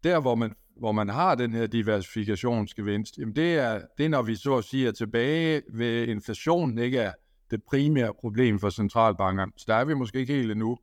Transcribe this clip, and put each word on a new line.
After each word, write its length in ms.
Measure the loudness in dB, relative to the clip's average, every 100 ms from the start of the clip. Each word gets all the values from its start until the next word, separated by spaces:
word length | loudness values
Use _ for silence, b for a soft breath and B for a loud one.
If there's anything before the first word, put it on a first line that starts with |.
Der, 160 | 4 2
hvor 140 | 4
man, 200 | 2 0 -4 _ -8
hvor 160 | -2
man 160 | 0 0
har 260 | 0 2
den 180 | 2 0
her 140 | -2 -2
diversifikationsgevinst, 1500 | 0 2 0 0 -6 -2 -2 0 0 -2 -6 -4 -2 -4 -8
jamen 180 | -6 -2
det 180 | 0
er, 260 | 2 0 -2 -8 -2
det 60 | 0
er, 40 |
når 120 | 0
vi 120 | 0
så 220 | -2 0 0
at 80 |
sige 240 | 0 0 0
er 40 |
tilbage 720 | -2 -2 0 0 0 0 -2 -4
ved 360 | -4 -2 0 -2
inflationen, 720 | -4 -6 -6 0 0 0 0
ikke 200 | 0 0
er 140 | -2 -6 _ _ _
det 120 | -8
primære 520 | -2 0 2 2 0 -2
problem 380 | -6 2 2 4
for 120 | 0
centralbankerne. 840 | 0 -2 4 2 4 0 0 -4 -8
Så 80 | -2
der 60 |
er 100 | 0
vi 100 | 2
måske 240 | -2 -2 -4
ikke 160 | -2
helt 160 | -2 0
endnu. 280 | 0 -2 -4